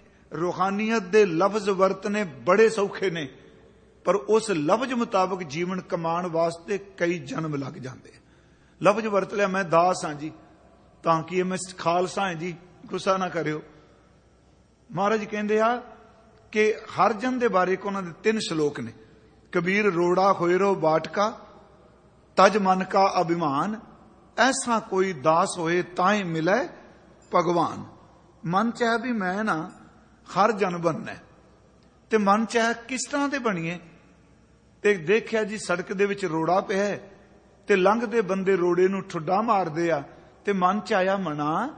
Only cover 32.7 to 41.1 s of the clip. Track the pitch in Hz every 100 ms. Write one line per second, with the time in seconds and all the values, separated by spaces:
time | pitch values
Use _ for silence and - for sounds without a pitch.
32.7 | 233 - 254 - 285 285 277 233 180 165
33.7 | 175 - - _ _ _ _ _ _ _
34.7 | _ 208 202 156 220 220 220 208 214 -
35.7 | 175 180 190 202 196 185 160 160 185 202
36.7 | 190 202 151 - - - _ _ _ -
37.7 | 196 185 226 233 233 180 190 190 190 175
38.7 | 175 190 196 185 170 156 190 226 202 165
39.7 | 151 170 151 139 - - - - 196 180
40.7 | 208 208 202 185